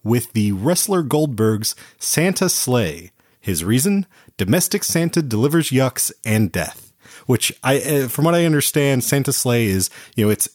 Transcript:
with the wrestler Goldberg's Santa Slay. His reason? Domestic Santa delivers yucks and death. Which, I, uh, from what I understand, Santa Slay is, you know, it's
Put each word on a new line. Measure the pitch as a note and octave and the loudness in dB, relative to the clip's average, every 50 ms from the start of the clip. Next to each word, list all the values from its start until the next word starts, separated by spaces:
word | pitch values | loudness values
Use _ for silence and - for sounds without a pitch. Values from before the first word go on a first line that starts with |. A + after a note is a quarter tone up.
| - | -2
with | G#2+ A#2+ A#2+ - - - | 0 0 0 -2 -2 -2
the | A2 G#2 G#2 | 0 0 0
wrestler | G2 F#2 G#2+ D#3 F3+ - - G#3 F#3+ F3+ | 0 0 0 0 0 0 0 0 0 0
Goldberg's | D#3 A#2 D3 D3+ D#3 C#3+ A#2+ G#2 A2 A2 A2 G#2 A2 - - - - - - | 0 0 0 0 0 0 0 0 2 2 0 0 -2 -6 -8 -10 -14 -20 -16
Santa | _ - - - D#3 E3 G3 F#3 - F#3+ E3+ | _ -8 -4 0 0 0 0 0 0 0 0
Slay. | - - - C3 B2+ A#2+ G2+ D#2+ D2 - F2 - _ _ _ _ _ _ - | 0 -2 -2 0 0 0 0 -2 -4 -8 -14 -20 _ _ _ _ _ _ -6
His | G2+ F#2 D#2 E2 | -4 -4 -2 0
reason? | G2 A#2 C3 D3 G3+ G3+ G3 F#3+ - _ - _ - _ | 0 2 2 2 2 0 0 -2 -4 _ -20 _ -14 _
Domestic | - G2+ F#2 C#3 F#3 - - - G3 - | -4 0 0 2 2 0 0 -2 -4 -4
Santa | - - E3 E3+ E3 - E3+ D#3 | -2 -2 -2 -2 0 0 -2 -2
delivers | B2+ A2 G#2+ B2 D3 E3 E3 D3 - | 0 0 0 0 2 2 0 0 2
yucks | C3 C3 C3 B2 - - - - - - - | 0 0 0 0 -2 -4 -4 -6 -6 -6 -4
and | A2 G#2+ G#2+ G#2+ E2+ | 0 0 2 2 0
death. | - F2+ D#2 - - - - - _ _ - - - - - | 0 -2 -4 -4 -8 -14 -20 -20 _ _ -20 -20 -20 -8 -2
Which, | - B2 A#2 - - - - - | 0 0 0 0 -4 -6 -4 -2
I, | B2+ C#3 C3+ | 0 0 0
uh, | C3 - D3+ C#3+ C3 | 0 0 0 0 -2
from | A#2 - C#3+ D3+ | -2 -2 0 0
what | E3 E3+ | 2 2
I | E3+ E3+ | 2 2
understand, | E3 D#3 D3 - - - D3+ C#3+ C#3 C3+ B2+ B2 | 2 2 2 0 0 0 0 2 2 2 0 0
Santa | - C#3+ C#3 C3 C#3+ C3 | 0 0 0 0 0 -2
Slay | - - B2 A#2+ A#2+ A2+ | -2 0 0 2 2 2
is, | G2+ F#2+ F#2+ F2+ - - - - - _ | 2 0 0 -2 -4 -6 -12 -20 -8 _
you | A#2 G#2 | 0 2
know, | G#2+ | 2
it's | G#2 - - - - | 2 0 -2 -4 -4